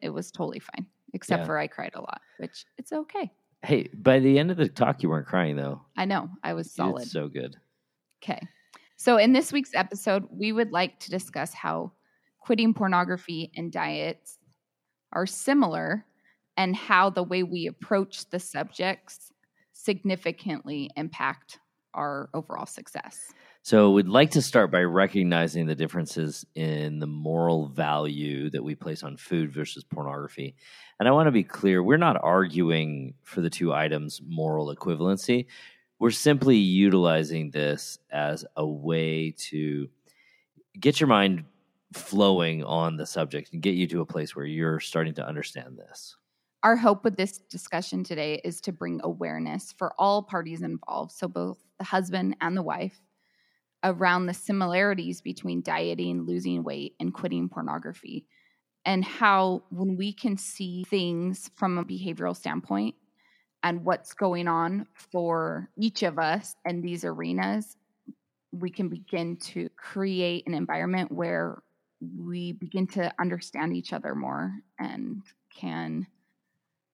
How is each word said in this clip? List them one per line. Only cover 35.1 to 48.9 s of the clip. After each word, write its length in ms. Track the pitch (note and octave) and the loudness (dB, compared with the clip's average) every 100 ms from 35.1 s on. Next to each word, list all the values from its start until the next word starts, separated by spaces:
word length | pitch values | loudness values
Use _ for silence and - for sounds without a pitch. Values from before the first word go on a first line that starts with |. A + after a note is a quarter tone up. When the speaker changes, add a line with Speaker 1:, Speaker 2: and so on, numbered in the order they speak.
| G2 - B2 B2 - - - _ - | 0 2 0 -2 -12 -20 -20 _ 0
Speaker 2:
We're 140 | A2+ | 2
simply 460 | A2 D3+ C#3+ C3+ A2+ | 4 4 6 8 8
utilizing 960 | F#2+ F#2 G2 F#2 E2+ D#2+ D2+ E2 D2+ | 8 8 8 8 6 4 2 -2 -4
this 460 | D2 D2 D2 - - _ | -2 0 -2 -6 -16 _
as 340 | D2 D2 D#2 - D2+ | -4 -2 -4 -8 -6
a 120 | D#2 | -4
way 640 | D2 D#2 E2 D#2+ D#2+ D#2+ - - | -4 -2 0 0 0 -4 -6 -8
to 380 | D2+ D2+ D2 C#2 _ _ _ _ _ _ _ _ - | -4 -2 -2 -6 _ _ _ _ _ _ _ _ 0
get 200 | C3 - | 2 4
your 80 | D3 | 6
mind 380 | G#2+ G2 F2 D2+ _ _ _ _ | 8 6 2 -4 _ _ _ _
flowing 720 | - - G2 G2 F#2 E2 D#2+ | -16 -2 4 6 6 2 -2
on 340 | A1+ E2 E2 D#2 | -2 0 0 -2
the 80 | D2+ | -6
subject 480 | E2+ D#2 D2 - | -4 -4 -4 -8
and 80 | E2 | -2
get 140 | G2 F2+ | 0 2
you 120 | F2 | 2
to 140 | E2+ | 0
a 40 | D#2 | -2
place 300 | D#2+ D2+ D2 | -4 -6 -6
where 100 | D2 | -6
you're 360 | D#2 D#2+ D#2 | 0 0 0
starting 320 | - E2 D#2+ | -2 -2 -2
to 120 | D2 - | -4 -6
understand 520 | D#2 - C3 B2+ A#2+ | -8 -8 -12 -16 -18
this. 400 | - - - - _ _ _ _ | -20 -20 -20 -20 _ _ _ _
Speaker 1:
Our 120 | G#3+ A#3 | 4 6
hope 280 | A3+ G3+ | 6 4
with 120 | A#3 F#3+ | 2 0
this 220 | F#3+ - | -2 -6
discussion 640 | - F3+ - E3+ F#3 F#3+ | -14 -14 -6 -6 -4 -6
today 380 | F3+ D#3 D3+ D3+ | -4 -4 -4 -4
is 160 | F3 E3+ | -6 -8
to 120 | - | -8
bring 260 | E3 F3 | -6 -6